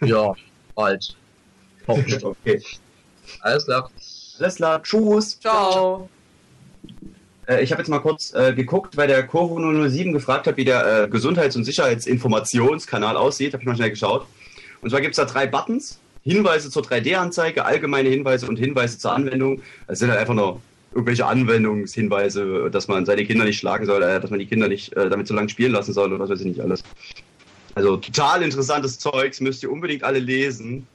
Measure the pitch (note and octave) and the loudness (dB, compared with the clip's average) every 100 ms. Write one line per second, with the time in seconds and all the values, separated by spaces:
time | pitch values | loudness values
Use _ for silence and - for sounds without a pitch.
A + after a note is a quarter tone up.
0 | B2 A2 G#2 F#2+ - _ - - G#2 F#2+ | 2 4 2 0 -10 _ -10 -2 0 0
1 | - - _ _ _ _ _ _ - A#2 | -4 -16 _ _ _ _ _ _ -2 0
2 | B2+ G#2+ G2+ F#2+ - - - - _ _ | 0 -2 -4 -4 0 0 -2 -18 _ _
3 | _ _ - - G#2+ D3 C#3+ B2+ B2+ - | _ _ -20 -8 -2 0 0 -2 -4 -12
4 | - - - - F3 F#3 D#3+ D#3+ - G#3+ | -20 -20 -18 -4 -4 0 0 0 2 2
5 | G#3+ G#3 G#3 - A3 A3 F#3+ F#3 F#3 F#3+ | 4 4 2 -4 0 2 2 2 2 0
6 | F#3 _ _ _ _ - - - - - | -8 _ _ _ _ -20 -20 -20 -20 -18
7 | - - _ _ - B2 C3 D#3+ E3 C#3+ | -20 -20 _ _ -2 0 2 -2 -2 -2
8 | D#3 D3+ - - C3 B2 A#2+ - - C#3+ | 0 -2 -2 2 2 2 0 -2 -2 0
9 | C#3+ C3+ C3 E3+ F3 E3 D#3+ D#3 D3 C3+ | 2 2 2 0 0 0 0 2 2 0
10 | F#3 D3 B2+ C#3 E3 C3+ C3 B2 G2+ A2 | 0 -2 0 -2 0 0 2 4 4 2
11 | G#2 A2 C3 E3+ C#3+ B2+ A2+ D#3 C3+ A#2 | 2 0 0 2 2 0 -2 0 2 0
12 | - B2 A#2+ A2 A2 A#2+ B2 D#3 - G#2 | 0 0 2 0 0 2 2 2 -2 -2
13 | G#2+ E2+ C3 C#3 C#3 C3+ B2 A#2+ A2+ G#2 | 0 2 2 0 -4 -4 -4 -2 -2 -2
14 | G2+ A#2+ - - - - - - A2+ C3+ | 0 -2 -4 -18 -20 -20 -20 -14 -4 -2
15 | D3 D#3 C3+ C3+ C3+ C#3 - A#3+ - - | 0 0 0 0 0 -2 -2 -4 -6 -14
16 | _ - C#3 G3 F#3+ D#3 D3 D3 B2 A#2+ | _ -10 0 2 4 2 0 -4 -2 0
17 | A2+ F#3 F3 F3 E3 - - D#3 D#3 C#3 | 0 0 0 0 0 0 0 0 0 2
18 | C3+ C3 C3+ B2+ B2+ A#2+ C3 C3+ A#2+ A#2 | 2 2 2 0 0 -2 0 0 -2 -2
19 | A#2 B2 C#3 C3 C3+ C3+ - - - - | -2 0 0 0 0 -2 -6 -18 -10 -2
20 | B2 G#2+ A2+ A2 G2 F2+ - _ _ B2 | 2 2 2 2 0 -2 -12 _ _ -4
21 | A#2 A#2+ - B2 A#2+ A2+ G#2+ G#2 F#2+ A2+ | 0 0 2 2 4 4 2 0 -4 -4
22 | G#2 G2+ G2+ G2 G2 F#2 D2 G2 F2+ G2 | 0 2 0 0 -2 -2 -2 -2 0 0
23 | F2+ G2+ G#2 A2+ G#2+ G#2 G2 G2+ G#2 G2+ | 2 0 2 2 2 0 -2 -2 0 2
24 | F2+ F#2 F#2+ G2+ G2 A2 G2+ G2 - F#2 | 2 0 -2 -6 -2 0 0 -2 -4 -2
25 | F#2+ G2+ G2+ G#2 G#2 - B2+ G#2 G#2 G2 | 0 0 -2 -2 -2 0 0 2 0 0
26 | G2 F#2+ G2 F#2 F#2+ F2+ F2+ F2+ - - | 0 0 -4 -4 -4 -4 -4 -4 -6 -20
27 | - - - _ - - - - G2 F#2 | -20 -20 -20 _ -20 -20 -10 0 2 2
28 | - C3+ D3 F3 D#3+ C3+ C3 D3 C3+ - | -2 0 2 2 0 -2 -2 -2 -2 -6
29 | D3 C3 C3+ - C3+ B2+ - D3 E3+ C#3+ | -4 0 -2 -2 -4 -4 -6 -6 -6 -4
30 | A2+ C3+ B2+ C3 C#3 A#2 A2+ C3 - | -2 -2 0 0 0 -4 -8 -10 -12